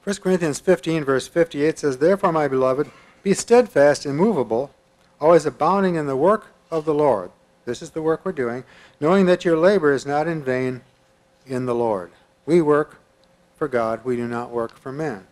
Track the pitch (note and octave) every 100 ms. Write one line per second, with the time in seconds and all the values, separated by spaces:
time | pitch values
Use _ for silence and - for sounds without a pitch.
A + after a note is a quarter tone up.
0 | - G3 F#3 F#3 E3+ C3+ - F3 - D#3+
1 | C#3 C3+ - E3+ E3 C#3+ D3+ D#3 D3 B2+
2 | D#3+ G3 F#3+ D#3+ C#3+ C3 C3 C3 D3 -
3 | _ _ G3 F#3+ - A#3 B3 - C#3+ C3+
4 | D3 C#3 G#3 F3 A2+ A2+ C#3+ _ _ _
5 | _ _ D3+ E3+ D3 B2+ D#3 G3 F#3+ E3
6 | D3 C3 E3 G#3+ - _ _ D#3+ D3+ D3
7 | D3 G#2+ F2+ _ _ _ - A#2+ D#3+ D#3+
8 | D#3+ D#3+ F#3+ D#3+ A#2+ A#2+ - - - _
9 | D3 F#3+ F#3 F3+ F3+ E3 F3 G#3 D3 C#3
10 | C3+ D3 D#3+ D#3+ C3+ B2+ B2+ B2+ _ _
11 | _ _ _ _ C3+ B2+ B2+ A#2+ A#2 G2+
12 | F2 _ _ _ - F3 D3+ D3 D3+ -
13 | _ _ _ _ _ _ D3+ B2 A2+ A2+
14 | A#2+ A#2+ A#2+ A#2+ B2 A#2+ A2+ - C3+ C3+
15 | D#3 G#2 F#2